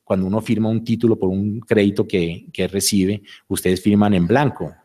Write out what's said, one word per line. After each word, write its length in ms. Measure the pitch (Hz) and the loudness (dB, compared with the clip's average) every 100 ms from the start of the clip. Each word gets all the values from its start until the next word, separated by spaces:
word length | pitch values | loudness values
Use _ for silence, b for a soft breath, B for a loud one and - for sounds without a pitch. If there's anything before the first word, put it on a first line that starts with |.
cuando 240 | - 98 92 | -4 -2 0
uno 140 | 107 | -2
firma 280 | 107 110 110 | -2 0 0
un 140 | 113 | -2
título 340 | 113 113 117 107 | -2 0 2 2
por 120 | 95 | 0
un 320 | 95 104 107 | -2 -4 -6
crédito 480 | - 110 101 101 101 | -2 2 2 2 -2
que, 400 | 98 85 85 - | -2 -2 -6 -12
que 140 | - 90 | -6 -4
recibe, 560 | 98 - 101 92 104 B B _ | -2 0 0 0 -2 B B _
ustedes 340 | 98 92 92 | -4 -2 0
firman 340 | - 104 104 | 2 4 4
en 120 | 95 85 | 2 2
blanco 480 | 120 143 - 80 - | 2 2 -2 -8 -12